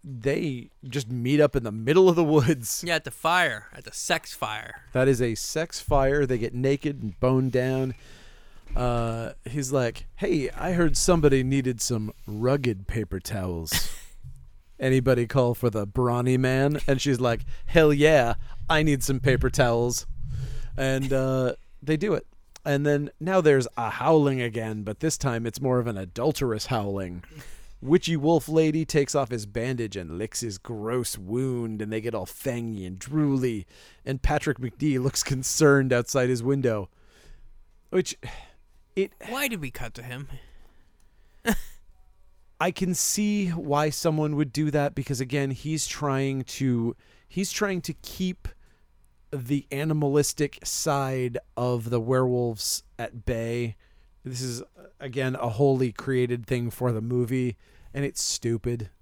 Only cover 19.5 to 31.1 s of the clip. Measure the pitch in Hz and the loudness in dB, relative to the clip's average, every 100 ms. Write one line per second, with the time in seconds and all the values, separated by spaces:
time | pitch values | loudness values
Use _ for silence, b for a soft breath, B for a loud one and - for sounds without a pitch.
19.5 | 131 123 117 120 120 - - B B B | 4 4 4 2 -2 -6 -6 B B B
20.5 | B B - 135 135 135 135 131 131 127 | B B -2 0 0 2 0 2 2 0
21.5 | - - - 131 156 202 160 - - - | -2 -12 -14 -2 0 2 0 -2 -20 -20
22.5 | - - 143 147 147 147 - 156 190 156 | -10 0 2 4 2 0 -6 2 4 8
23.5 | 139 117 - 113 - 131 160 143 131 120 | 6 4 -4 -6 -2 4 6 4 2 -2
24.5 | 113 110 107 104 104 156 - 143 117 117 | -4 -4 -6 -6 -4 -2 0 -2 0 -4
25.5 | 113 131 123 117 101 95 117 135 147 131 | -4 0 0 0 -6 -8 -2 -2 0 -2
26.5 | 107 - 123 101 98 95 87 - 151 B | -2 -2 -2 -2 -4 -6 -10 -14 -18 B
27.5 | B B B 127 175 - 165 143 165 143 | B B B 2 2 4 0 4 2 4
28.5 | 160 160 156 156 156 139 147 127 120 104 | 2 4 2 0 0 0 -2 -2 -6 -6
29.5 | 110 120 127 110 98 85 82 110 - 117 | -6 -4 -4 -6 -8 -8 -8 -6 -6 -8
30.5 | 95 - 113 107 123 117 | -10 -10 -8 -4 -4 -4